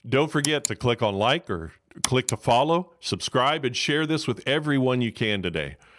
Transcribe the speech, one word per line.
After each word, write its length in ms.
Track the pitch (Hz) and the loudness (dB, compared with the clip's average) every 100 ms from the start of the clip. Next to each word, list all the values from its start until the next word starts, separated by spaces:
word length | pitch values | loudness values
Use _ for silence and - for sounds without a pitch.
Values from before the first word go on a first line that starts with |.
| 120 | 2
Don't 220 | 131 151 | 0 2
forget 340 | 156 143 147 - | 0 0 0 -2
to 80 | |
click 280 | 110 123 117 | -2 0 2
on 120 | 110 | 0
like 340 | 98 110 160 - | 2 2 0 -2
or 240 | 92 80 - _ - | -6 -6 -14 _ -8
click 240 | - 127 - | 0 0 0
to 80 | 117 | -4
follow, 580 | - 120 147 170 180 _ | 2 2 4 0 -2 _
subscribe, 680 | - 90 - 131 131 160 | -8 -6 -2 0 2 0
and 120 | 135 117 | -2 -2
share 300 | - 147 156 | 0 0 0
this 200 | 160 - | -2 -2
with 160 | 113 - | -4 -2
everyone 560 | 147 151 139 127 127 | -2 2 2 2 2
you 100 | 117 | 0
can 300 | - 113 101 | 0 -2 0
today. 340 | 90 80 71 73 - | -2 -4 -6 -10 -20